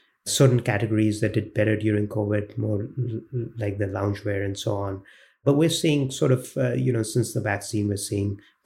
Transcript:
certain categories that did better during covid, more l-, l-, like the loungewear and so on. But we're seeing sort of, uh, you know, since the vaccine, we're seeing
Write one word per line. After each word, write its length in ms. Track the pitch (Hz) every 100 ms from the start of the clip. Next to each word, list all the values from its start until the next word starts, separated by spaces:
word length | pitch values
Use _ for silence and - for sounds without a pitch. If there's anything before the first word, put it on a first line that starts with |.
| _ _ -
certain 340 | - 135 120
categories 640 | 113 104 110 110 107 104
that 100 | 110
did 220 | - -
better 200 | - 107
during 320 | 104 107 104 104
covid, 520 | 107 104 104 101 117
more 240 | 107 104 117 -
l-, 220 | 123 110 -
l-, 140 | 123 113 113
like 220 | 104 98
the 80 | 101
loungewear 580 | 98 101 101 104 98
and 140 | 101 98
so 180 | 113 101
on. 260 | 98 95 - - - _
But 100 | 143
we're 160 | 143 165
seeing 400 | 165 165 147 135
sort 220 | - 143
of, 220 | 127 - 143
uh, 160 | 127
you 180 | 127 131
know, 100 | 113
since 300 | 110 127 110
the 80 | -
vaccine, 480 | 107 101 - 107 101
we're 80 | 101
seeing 420 | - 104 101 101 - _